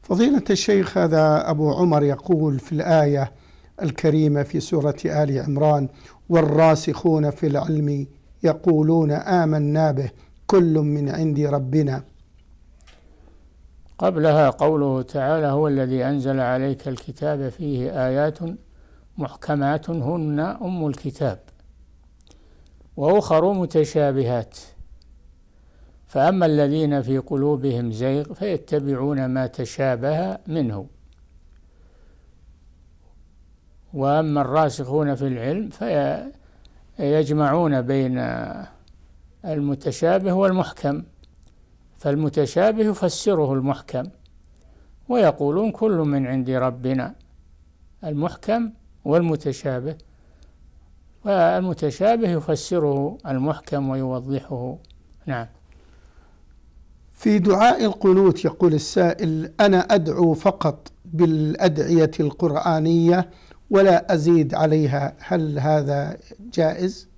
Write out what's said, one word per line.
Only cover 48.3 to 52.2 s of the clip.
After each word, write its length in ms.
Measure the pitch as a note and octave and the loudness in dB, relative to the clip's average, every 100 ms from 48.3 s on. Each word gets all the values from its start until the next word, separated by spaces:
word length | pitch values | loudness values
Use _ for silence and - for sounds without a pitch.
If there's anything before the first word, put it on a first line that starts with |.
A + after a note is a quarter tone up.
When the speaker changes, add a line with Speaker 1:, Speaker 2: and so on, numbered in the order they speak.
| - - A3+ A3+ - _ - | -6 -4 -4 -4 -10 _ -12
Speaker 2:
والمتشابه، 920 | - D#3+ E3+ D3+ D3+ C3+ C#3+ B2+ C3+ D#3 - _ _ _ - _ - - - - _ - | 0 2 2 -2 -4 -6 -6 -6 -8 -12 -18 _ _ _ -20 _ -20 -20 -20 -20 _ -10
والمتشابه 1040 | G#3 G3 E3+ F3+ F#3 E3+ D3+ C3+ G3+ A#3 | -2 2 2 2 -2 -4 -4 0 0 2